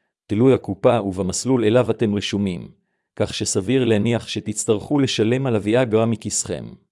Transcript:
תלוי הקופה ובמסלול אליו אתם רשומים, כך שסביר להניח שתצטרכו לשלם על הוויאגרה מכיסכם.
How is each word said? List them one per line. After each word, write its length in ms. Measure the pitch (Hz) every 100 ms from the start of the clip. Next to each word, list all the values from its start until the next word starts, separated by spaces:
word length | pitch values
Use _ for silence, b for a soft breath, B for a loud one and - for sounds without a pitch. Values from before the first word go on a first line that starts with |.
| _ _ -
תלוי 260 | 107 131
הקופה 480 | 123 - 95 131 117
ובמסלול 640 | 101 92 92 87 123 131 107
אליו 260 | 120 113
אתם 240 | 110 113 101
רשומים, 560 | - 101 101 87 - - _ _ _ -
כך 180 | 104
שסביר 520 | - 107 107 95 131 113
להניח 420 | 107 117 113 -
שתצטרכו 720 | 110 - 104 - 104 - 147
לשלם 460 | 131 - 110 131 135
על 100 | 110
הוויאגרה 500 | 101 120 123 110 113
מכיסכם. 600 | 110 104 - - 78 55 - _